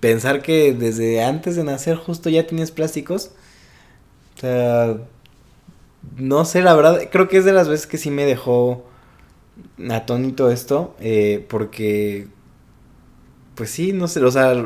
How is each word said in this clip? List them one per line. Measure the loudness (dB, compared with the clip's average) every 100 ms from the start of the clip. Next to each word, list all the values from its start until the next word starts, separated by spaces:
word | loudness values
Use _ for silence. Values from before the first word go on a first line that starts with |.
pensar | 0 2 0 -2
que | 0 2 2
desde | 2 -2 -2 -2 0
antes | 0 -2 -4 -4
de |
nacer | -4 -4 -4 -4
justo | -6 -6 -2
ya | 0 0
tienes | -4 -6
plásticos, | -6 -6 -6 -6 -8 -10 -20 _ _ _ _ _ _ _ _ _ -10
o |
sea, | -4 0 0 2 0 -2 -10 -20 _ _ _ _ -20 -20 -20 _ -18 -8
no | -2 0
sé, | 2 2
la | 6
verdad, | 6 6 4 0
creo | 0 4
que | 4
es |
de | 4
las | 4 2
veces | -2 -4
que | -8
sí | -4
me | -2
dejó | 0 0 0 2 0 -2 -10 -20 _ _ _ _ _ -20 -20 -14 -6
atónito | -6 -4 -4 -4 0 0
esto, | 0 -2 -2 -4 -8
eh, | -2 0 2 0 -4
porque, | -6 -6 -6 -2 -2 -2 -6 -12 _ _ _ _ _ _ _ _ -20 -20 _ -20
pues | -14 -10
sí, | -6 -4
no | -4 -4
sé, | 0
o | 2
sea, | 4 2 0